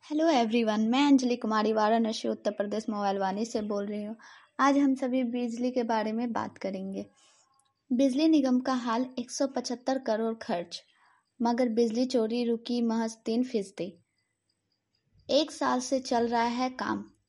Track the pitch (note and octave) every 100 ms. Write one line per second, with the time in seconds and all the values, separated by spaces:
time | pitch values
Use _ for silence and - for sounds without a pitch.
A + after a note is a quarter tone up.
0 | - D4+ D#4+ C#4+ A#3 A#3 A3+ G#3+ A3 B3+
1 | C#4+ C#4 B3+ A#3+ A3+ A3 G#3+ A3 G#3+ A3+
2 | A3 A3 A#3 G#3+ - G#3 G#3 G#3 A3 G#3
3 | G3+ G3 F#3+ G3 A3+ A3+ G#3 G3+ G3+ G#3
4 | G#3 A3+ - - _ - C4+ C#4 C#4+ C4
5 | C4 B3+ B3 B3 B3 A#3 B3 B3+ A3+ A3+
6 | G#3+ A3 A#3+ G#3 G#3+ - G3 F#3+ F#3+ F#3+
7 | G3+ _ _ _ _ _ _ _ _ B3
8 | C#4 B3+ D#4+ D#4 C4 B3+ B3+ C4 A#3+ A3+
9 | B3+ - A#3 - C#4 C4 B3 B3 B3+ C4
10 | C4 G#3+ A3+ A3+ - F3+ F3 - _ _
11 | _ _ _ _ A#3 A#3+ B3+ A3 A#3 A3
12 | B3+ B3+ A3 A#3+ A#3 A#3 A#3 A#3+ A#3 A3+
13 | A3+ A3+ - A3+ B3 A3+ F#3+ - F3 -
14 | _ _ _ _ _ _ _ _ _ _
15 | _ _ - C4+ D#4 - C4+ B3+ B3+ C4+
16 | B3+ A#3+ A#3 A#3 A#3 A#3+ B3+ B3+ G#3+ G#3
17 | G#3 _